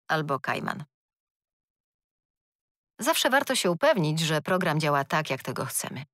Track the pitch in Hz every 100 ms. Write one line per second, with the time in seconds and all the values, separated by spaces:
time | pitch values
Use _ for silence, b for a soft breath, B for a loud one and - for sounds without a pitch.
0 | - 156 147 131 - - - - - _
1 | _ _ _ _ _ _ _ _ _ _
2 | _ _ _ _ _ _ _ _ _ -
3 | 247 330 285 269 277 254 185 175 294 247
4 | 151 156 160 156 - 185 175 151 151 143
5 | 139 160 151 131 - - 131 - - 127
6 | 139